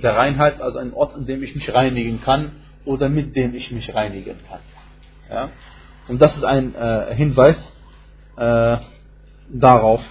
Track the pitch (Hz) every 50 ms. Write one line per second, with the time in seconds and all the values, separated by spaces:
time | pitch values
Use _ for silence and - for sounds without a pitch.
0 | 127 117 107 110 127 143 143 131 147 151 143 - 127 127 - - 127 120 - -
1 | 147 143 - 147 131 120 131 135 139 127 - 147 - - 110 123 131 131 127 120
2 | 117 117 113 110 - - 135 143 151 151 - - - - - - - 143 135 131
3 | 147 135 147 151 147 127 - 135 127 120 120 127 - - 123 113 - - - 113
4 | 107 104 98 98 92 - 92 - - - 92 85 - - - - - - - -
5 | - - - - - - - 110 131 - - - - - - - - - - -
6 | - - 123 127 151 151 - 147 131 - 139 135 131 123 - - 117 117 113 107
7 | - - 113 113 151 147 127 127 127 151 165 - - - - - - - - -
8 | - - - - - - - - 120 117 117 117 117 117 117 117 117 - - -
9 | - - - - - - - - - - 143 123 123 131 127 117 110 110 113 113
10 | - -